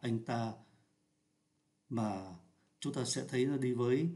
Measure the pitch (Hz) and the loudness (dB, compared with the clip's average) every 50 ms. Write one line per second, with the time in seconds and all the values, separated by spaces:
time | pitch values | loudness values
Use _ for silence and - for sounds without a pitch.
0 | - 120 113 113 113 - 120 117 117 110 107 - - - _ _ _ _ _ _ | -2 -2 0 0 0 -2 -2 -2 -2 -2 -4 -8 -14 -20 _ _ _ _ _ _
1 | _ _ _ _ _ _ _ _ _ _ _ _ _ _ _ _ _ - 127 113 | _ _ _ _ _ _ _ _ _ _ _ _ _ _ _ _ _ -6 -4 -2
2 | 110 107 101 95 95 95 90 87 - - _ _ _ _ _ _ - 143 - 135 | -2 -2 -2 -4 -6 -10 -14 -16 -18 -20 _ _ _ _ _ _ -6 -4 -2 -2
3 | 123 - - 135 131 - - 127 127 139 143 131 131 127 123 120 123 120 127 139 | -2 -2 -2 -2 -4 0 2 2 2 4 2 2 2 2 2 2 4 4 4 4
4 | 160 170 170 | 4 2 -2